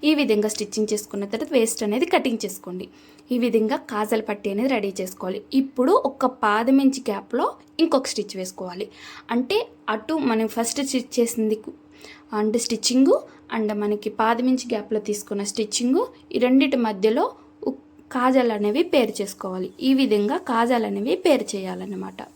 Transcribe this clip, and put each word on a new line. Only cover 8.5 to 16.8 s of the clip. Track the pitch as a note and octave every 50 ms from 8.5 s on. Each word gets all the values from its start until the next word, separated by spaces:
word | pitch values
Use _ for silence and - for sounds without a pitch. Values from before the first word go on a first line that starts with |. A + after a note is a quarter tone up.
| - - F#3+ F3+ F3 F3+ - - - - - - - - - - A#3
అంటే, | A#3+ B3+ A#3+ F#4+ G#4+ A#4+ - - - - - G#3+
అటు | A3 A3 - D#4+ D#4+ C4+ C4
మనం | A3+ A3 A3 A3 -
ఫస్ట్ | A#3 A#3 A#3 - C#4 C#4 C4+
స్టిచ్ | - B3+ A#3 - - -
చేసింది | A#3 A#3 - - A3 G#3+ G#3+ G#3+ -
కు-, | - - - - - - - - - - - - _ - G#3
అంటే, | G#3+ G#3+ G#3+ A#3 A#3
స్టిచ్చింగ్ | - A#3+ A3 - - B3 B3+ C4+ D#4+ A#4 D#5 E5 - - - - - -
and | A#3 A3 G#3 G#3+ G#3 G#3
మనకి | G#3 G#3 G#3 - G#3+ G#3 -
పాదం | A3 A3 A#3 A3+ B3 B3+ B3+
ఇంచు | B3+ - - A#3+
గ్యాప్‌లో | G#3 G#3 - G#3+ G#3+ G#3 G#3+
తీసుకున్న | G#3 G3+ - - G#3+ G3+ G3+ G3+ -
స్టిచ్చింగ్, | - G#3+ G#3 G#3+ - A#3+ B3 C4 F4 B4 C5 - - - - -
ఈ | - A#3
రెండిటి | B3+ B3+ C4+ D4+ D4 C#4 B3